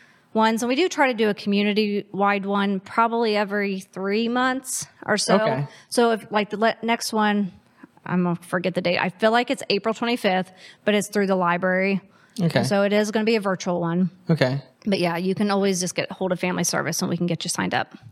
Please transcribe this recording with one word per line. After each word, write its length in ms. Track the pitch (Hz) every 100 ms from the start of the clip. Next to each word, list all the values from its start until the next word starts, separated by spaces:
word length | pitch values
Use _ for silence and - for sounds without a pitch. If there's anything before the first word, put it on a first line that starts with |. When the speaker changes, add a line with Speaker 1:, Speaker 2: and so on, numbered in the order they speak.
| - _ _
Speaker 1:
ones, 280 | 220 220 226
and 60 | 247
we 60 | 262
do 120 | 359
try 180 | 302 269
to 60 | 220
do 140 | 220
a 40 |
community-wide 1120 | 202 208 202 208 202 208 202 - 185 202 202 196
one 340 | 202 202 190
probably 540 | - - 226 233 233 208
every 440 | 202 208 202 190
three 480 | - - 190 208 226
months 580 | 247 262 262 - - - - -
or 120 | 208
so. 180 | - 214
Speaker 2:
Okay. 320 | 214 135 143 - -
Speaker 1:
So 220 | - 233
if, 160 | 220 -
like, 180 | 208 202
the 60 | 202
le-, 180 | 226 -
next 280 | 226 233 -
one, 380 | 220 214 202 190 - _ _ - _ -
I'm 180 | 180
gonna 120 | 180 170
forget 400 | - 185 180 175
the 60 |
date. 180 | 175 180
I 100 | 185
feel 220 | - 220
like 180 | 233 247
it's 140 | 277 -
April 240 | 196 226 220
twenty-fifth, 560 | 233 247 202 185 180 - - - -
but 80 | 208
it's 120 | 196
through 200 | 208 196
the 80 | 190
library. 640 | 175 175 185 185 190 196 - _ _ -
Speaker 2:
Okay. 240 | 170 - -
Speaker 1:
So 180 | 202
it 100 | 202
is 160 | 208 214
gonna 160 | 220 214
be 100 | 226
a 60 |
virtual 400 | 196 185 196 175
one. 300 | 170 175 185 - -
Speaker 2:
Okay. 320 | 160 127 139 - _ 214
Speaker 1:
But 140 | 190
yeah, 180 | 175 170
you 160 | 185
can 160 | 190 208
always 300 | 202 196 180
just 160 | 180 -
get 160 | -
hold 200 | - 185
of 80 | 180
Family 240 | 180 175
Service 380 | 175 160 139 165
and 80 | 185
we 80 | 175
can 80 | 175
get 180 | 165
you 60 | 175
signed 240 | - 185
up. 240 | - - - -